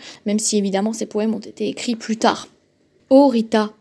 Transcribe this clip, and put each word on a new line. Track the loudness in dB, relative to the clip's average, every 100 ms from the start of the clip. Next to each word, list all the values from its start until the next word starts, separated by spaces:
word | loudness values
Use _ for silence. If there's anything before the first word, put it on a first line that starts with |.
| -12 -10 -4
même | -2
si | 0 0
évidemment | 0 0 -2
ces | -4 -6
poèmes | -4 -2
ont | -4
été | -8 -8 -8
écrits | -6 -6
plus | -6 -6 -2
tard. | 0 -2 -8 _ _ _ _ _ 4
Ô | 6 6
Rita, | 2 0 0 0 -6